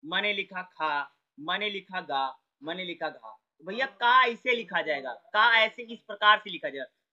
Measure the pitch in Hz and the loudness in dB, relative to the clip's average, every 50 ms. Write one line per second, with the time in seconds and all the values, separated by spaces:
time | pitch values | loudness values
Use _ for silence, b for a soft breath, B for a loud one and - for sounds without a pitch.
0 | - 156 175 190 202 208 202 196 190 - 190 185 180 - _ - 156 151 147 143 | -10 -4 -2 -2 0 0 -2 -4 -6 -8 -10 -12 -12 -12 _ -4 -4 -2 -2 -2
1 | 139 - _ _ _ _ _ - 147 165 180 196 208 208 202 196 185 - 185 185 | -4 -6 _ _ _ _ _ -10 -6 -4 -4 -2 -2 -4 -6 -8 -10 -8 -10 -8
2 | 175 143 139 135 135 131 - - _ _ _ _ 135 156 170 185 185 175 165 165 | -6 -4 -2 -2 -2 -2 -6 -10 _ _ _ _ -10 -10 -8 -8 -8 -10 -8 -8
3 | 165 151 127 - - 110 107 - _ _ _ _ 156 180 202 240 269 262 - - | -8 -8 -8 -12 -16 -20 -20 -20 _ _ _ _ -12 -10 -6 -4 -4 -6 -4 0
4 | 240 240 247 262 262 247 233 226 - 254 247 233 202 175 190 170 156 156 147 139 | 4 6 6 6 6 4 0 -2 -2 -2 -2 -2 -2 -4 -4 -2 -2 -2 -2 -4
5 | 131 127 117 - _ _ - 208 220 233 233 226 220 220 220 - 240 226 233 202 | -4 -8 -10 -12 _ _ 2 4 4 6 6 6 4 2 0 -6 -14 -14 -14 -16
6 | _ - 208 - 214 208 214 208 - 202 175 156 160 147 135 139 131 - _ _ | _ -16 -6 4 6 6 6 6 4 -4 -10 -8 -8 -8 -8 -8 -10 -12 _ _
7 | _ _ | _ _